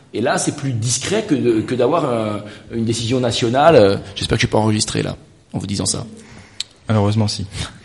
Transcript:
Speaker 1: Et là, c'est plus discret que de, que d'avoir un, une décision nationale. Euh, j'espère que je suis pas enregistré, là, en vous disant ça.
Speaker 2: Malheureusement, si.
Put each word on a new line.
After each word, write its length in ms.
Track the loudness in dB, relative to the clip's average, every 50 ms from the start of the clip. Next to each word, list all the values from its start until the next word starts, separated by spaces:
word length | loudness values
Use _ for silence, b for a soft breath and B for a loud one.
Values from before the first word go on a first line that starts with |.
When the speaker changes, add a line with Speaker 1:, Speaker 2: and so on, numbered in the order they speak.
| b b -6
Speaker 1:
Et 60 | -2
là, 180 | -2 0 0 0
c'est 160 | -2 -4 -4
plus 160 | -4 -4 -4
discret 540 | -4 -2 -2 -2 -2 -4 -2 -2 -2 -2 0
que 80 | 0 0
de, 260 | 2 2 2 2 2
que 140 | 0 -2 0
d'avoir 300 | 0 2 2 2 2 0
un, 360 | 0 -2 -2 -2 -2 -4 -6 -8 B B B B -8 -6
une 120 | -4 -2
décision 340 | -2 -2 -2 -2 -2 0 0
nationale. 560 | 0 0 0 0 0 0 2 4 6 8 8
Euh, 220 | 8 8 8 4 0 B B B
j'espère 220 | -8 -4 -2 0
que 40 | 0
je 60 | 0
suis 40 | 2
pas 60 | 2
enregistré, 460 | 2 2 2 2 0 -2 -2 -2 -4 -4
là, 120 | -4 -6 -10 -14 -20 -20 _ _ _ -10
en 60 | -8
vous 80 | -6
disant 180 | -4 -4 -4 -4
ça. 180 | -4 -4 -6 -8 -12 -16 B B B B B B B B B B B -14 _ _ 0
Speaker 2:
Malheureusement, 380 | 2 2 2 2 2 0 0
si. 180 | -2 -2 -6 -8 B B B B B B B